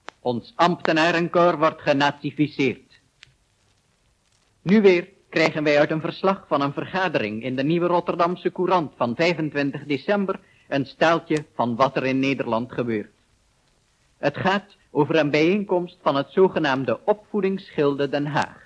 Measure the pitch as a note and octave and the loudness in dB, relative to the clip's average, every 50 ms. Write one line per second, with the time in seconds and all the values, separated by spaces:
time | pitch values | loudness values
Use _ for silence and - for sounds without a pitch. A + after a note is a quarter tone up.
0 | _ - - _ - B2 B2 A#2 - - - - E3 F3 F3 - - - E3 D#3+ | _ -20 -16 _ -6 -4 -4 -4 -6 -6 -2 2 2 2 2 0 -2 0 0 2
1 | D#3 E3+ E3+ E3 F3 E3 - F3+ E3+ F3 E3+ D3 D3+ D#3+ D3+ - - D3+ D3 C#3 | 2 2 2 0 0 0 2 4 4 4 4 2 2 0 0 0 0 0 0 2
2 | C#3+ C#3+ C#3+ - - D3 B2 - D3+ C#3+ - - C#3 B2+ G2+ - - _ _ _ | 2 0 -2 -4 -8 -6 -4 -2 -2 -2 -2 -2 -2 -2 -2 -4 -10 _ _ _
3 | _ _ _ _ _ - _ _ _ _ _ _ _ _ _ _ _ _ _ _ | _ _ _ _ _ -20 _ _ _ _ _ _ _ _ _ _ _ _ _ _
4 | _ _ _ _ _ _ _ _ _ _ _ _ - D#3 G3 A3+ G3+ G3 F3+ F3 | _ _ _ _ _ _ _ _ _ _ _ _ -2 2 4 6 6 6 6 4
5 | E3+ - - _ _ _ - E3+ D#3+ D#3+ D3+ D#3+ D3+ D3+ D3 D3 D3+ D3+ D#3+ D#3+ | 2 -4 -12 _ _ _ -2 0 0 0 0 0 2 2 4 4 4 2 0 -2
6 | D3+ E3 D#3 - - F#3+ G3 F#3+ - - D#3+ C#3+ C#3+ C#3+ D3 - C#3+ C3 - F#3 | -4 -6 -6 -2 0 0 0 -2 -2 -2 -2 0 0 -2 -4 -4 -8 -6 -4 -2
7 | F#3 F3+ D3+ C#3+ A2 G#2 G#2+ A2 A#2 C3 B2+ B2+ C3+ D3 E3 E3+ E3+ F3 F3 F3 | -2 -2 -2 -2 -2 -4 -6 -6 -8 -6 -4 -2 -2 0 0 0 0 0 0 0
8 | E3+ - F3+ E3+ F3 E3+ F3+ F3 - F#3 - - F#3 F3 F#3 F3+ D#3+ - - - | -2 -2 -2 0 0 -2 -2 -2 -4 -6 -4 -4 -2 0 0 0 0 -2 -4 -4
9 | C3+ A#2+ A#2 - E3 E3+ F3 D3 D#3+ D3+ C#3 C#3+ C#3+ C#3+ B2+ D3 C3+ C#3 D3 B2+ | -4 -4 -2 0 0 0 0 0 -4 -4 -4 -4 -4 -4 -4 -6 -6 -6 -6 -4
10 | - - G3+ G3+ G3 F#3 F#3+ - _ _ _ _ _ - - C#3 C#3 - - - | -2 -2 -2 0 0 -2 -4 -8 _ _ _ _ _ -6 -4 -4 -4 -4 -4 0
11 | E3 D#3+ E3+ E3 D#3+ - D#3 D3+ D3 - _ - B2 A#2+ A#2+ A2 C3 C3+ - - | 2 2 2 0 0 -2 -4 -4 -4 -6 _ -4 -4 -2 0 0 0 0 0 0
12 | B2+ C3 C3 C3+ C3+ C3+ C#3 B2+ C3 A#2+ A#2 A2 A#2+ A#2+ - - B2 A#2+ A2+ G#2+ | -2 -2 -2 0 0 -2 -2 -2 -4 -4 -4 -4 -4 -4 -6 -6 -4 -2 -4 -4
13 | G2+ - _ _ _ _ _ _ _ _ _ _ _ _ _ _ _ _ _ _ | -6 -8 _ _ _ _ _ _ _ _ _ _ _ _ _ _ _ _ _ _
14 | _ _ _ _ - C#3+ - - B2+ F#3+ F#3+ G3+ G3 - _ _ _ _ - C#3 | _ _ _ _ -4 -4 -4 -2 -2 -2 -2 -2 -4 -8 _ _ _ _ -2 0
15 | D3+ B2+ D#3+ D#3+ D3+ C#3+ C3 D3+ D#3 E3 F#3+ G#3+ G3 G3+ G3 F3 F3 F3 - _ | 0 2 2 2 2 2 2 2 2 2 2 0 0 -2 -2 -2 -2 -4 -10 _
16 | - E3 C#3+ C#3 C#3 - - - F#3+ F#3 F#3+ F#3 D#3 C#3+ C3 C3 C3+ B2 A2+ - | -2 -2 0 0 -2 -2 2 2 2 4 2 2 0 0 0 0 0 -2 -4 -2
17 | - - G#3 G#3 - _ - G#3+ F#3 F#3+ G3 F#3+ - - - - D3 C#3+ C#3+ C#3 | 0 -2 -2 -2 -4 _ -6 -4 -2 -2 -4 -4 -8 -8 -4 -2 0 0 0 0
18 | C#3+ C#3 C#3 C#3+ D3 D3+ C#3+ D3 A2 - - - - | -2 -4 -2 -4 -4 -2 -2 -2 -4 -4 -6 -16 -20